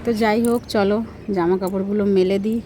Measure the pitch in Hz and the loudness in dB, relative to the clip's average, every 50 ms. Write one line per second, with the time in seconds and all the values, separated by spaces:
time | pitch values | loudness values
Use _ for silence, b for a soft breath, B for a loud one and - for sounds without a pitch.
0 | - 240 233 208 226 214 214 233 233 240 233 247 - - - 220 202 196 208 220 | -2 -2 0 0 2 2 2 2 2 2 0 -2 -4 -2 0 0 2 2 2 0
1 | 226 220 - - - - 196 180 170 170 185 185 190 185 196 190 196 196 202 208 | -2 -6 -12 -14 -8 -4 -2 0 2 2 2 0 0 -2 -2 -2 -2 -2 0 0
2 | 202 202 196 190 185 185 196 202 196 220 226 233 - | 2 2 4 4 4 2 0 0 0 -2 -2 -4 -6